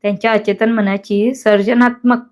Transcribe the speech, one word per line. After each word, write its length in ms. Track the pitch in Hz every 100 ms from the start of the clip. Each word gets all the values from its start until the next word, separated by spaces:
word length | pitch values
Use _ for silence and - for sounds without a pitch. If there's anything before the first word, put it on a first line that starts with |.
त्यांच्या 300 | 208 202 226
अचेतन 380 | 220 214 196 226
मनाची 640 | 226 202 196 - 202 220
सर्जनात्मक 840 | 262 226 208 202 240 247 240 247 240 -